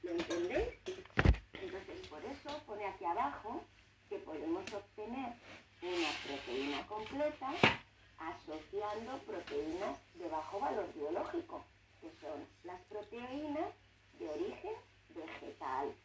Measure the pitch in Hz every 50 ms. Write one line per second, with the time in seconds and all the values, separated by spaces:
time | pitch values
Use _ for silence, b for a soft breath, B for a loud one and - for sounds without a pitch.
0 | - 349 339 339 330 - 170 - 175 180 240 320 453 480 - - - - 370 -
1 | - - - - - - - - - - - - 381 359 - 392 - - 320 -
2 | - - - - - 233 277 277 - 294 294 302 - - 208 202 214 196 190 -
3 | 190 175 175 208 247 285 277 - - 262 254 330 415 - - - - - - -
4 | - - 415 359 - - 320 302 - - 170 185 - - 220 202 - - - -
5 | 214 220 240 269 254 240 240 - - - - - - - - - - - 180 175
6 | 165 151 - - - - 139 135 - - 120 131 - 143 143 139 - - 208 214
7 | 214 214 262 277 294 302 302 - 269 262 302 381 - - - - - - - -
8 | - - - - - - - - - - 156 160 - - 190 202 214 208 208 220
9 | 233 240 269 269 - - 208 175 - - 143 147 302 156 165 180 202 - - -
10 | - - - - 180 160 156 156 151 - 185 208 254 - 254 214 185 160 - 156
11 | 143 147 - - 302 - - - - - - - - - - - - - - -
12 | - 330 - - 156 - - - 151 - - - - 175 175 - - - 214 214
13 | 208 - 233 240 240 254 262 285 302 302 285 302 349 415 - - - - - -
14 | - - - - 349 320 302 311 349 440 - - - 392 440 453 - - - -
15 | - - 320 330 320 - - - - - 143 - 156 139 131 135 143 - - -
16 | -